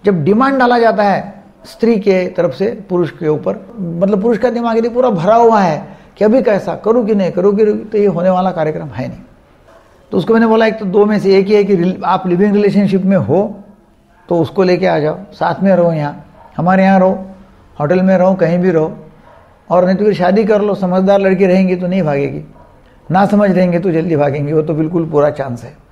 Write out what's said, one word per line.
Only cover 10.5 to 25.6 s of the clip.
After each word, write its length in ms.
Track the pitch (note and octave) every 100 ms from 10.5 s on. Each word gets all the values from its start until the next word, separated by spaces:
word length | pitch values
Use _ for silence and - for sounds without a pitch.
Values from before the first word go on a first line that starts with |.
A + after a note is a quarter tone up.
| A3 A3
एक 140 | A3
तो 60 | G3
दो 200 | G3+ G#3
में 140 | G#3+
से 180 | F#3 F#3+
एक 100 | G3
ही 80 | G#3
है 80 |
कि 120 | G3+ F#3+
रिल-, 280 | F3 F3+
आप 240 | D#3+ F#3 F#3
living 260 | F3 G#3
relationship 500 | G3+ G3+ G3 G3 F#3+ F#3+
में 120 | G3
हो 420 | A2 E3 G#3+ - - - _ _ _ _ -
तो 100 | F3
उसको 240 | D#3+ -
लेके 240 | F#3 F3+ F#3
आ 120 | D#3+
जाओ, 180 | D3+ F3 G3
साथ 300 | - E3+ E3+
में 120 | F#3+ F3+
रहो, 160 | E3+
यहाँ 340 | D#3+ D3 F3 - - - -
हमारे 260 | E3+ F#3+
यहाँ 160 | F#3+ F#3+
रहो, 260 | F#3 G3 - - - - _ -
होटल 220 | D3 F3+
में 160 | F#3 F#3
रहो, 160 | F#3
कहीं 240 | F#3 E3 F3
भी 140 | F#3
रहो, 260 | E3 D#3 - - - - - - _ _
और 160 | F3 F3+
नहीं 100 | F#3+
तो 100 | G#3
फिर 80 |
शादी 300 | E3 F3+ G3
कर 180 | G#3 G#3
लो। 140 | G#3 F#3+
समझदार 440 | F3+ F#3 F#3+ G3+
लड़की 260 | G3 F#3+ F#3+
रहेंगी 300 | F#3 F#3 F3+
तो 120 | F3+
नहीं 160 | F#3+
भागेगी, 380 | D#3 C#3 C#3 D3 D3+ - - - _ _ -
ना 140 | F3 G3+
समझ 260 | G#3 G#3
रहेंगे 280 | F3+ F3+ E3+
तो 120 | F#3
जल्दी 240 | D#3+ E3+ D#3
भागेंगे, 380 | C#3+ C#3 C#3+
वो 80 | D#3
तो 120 | D#3
बिल्कुल 320 | D#3 D#3 F3 D#3+
पूरा 240 | D3 D3
chance 340 | D3 C3+ A#2+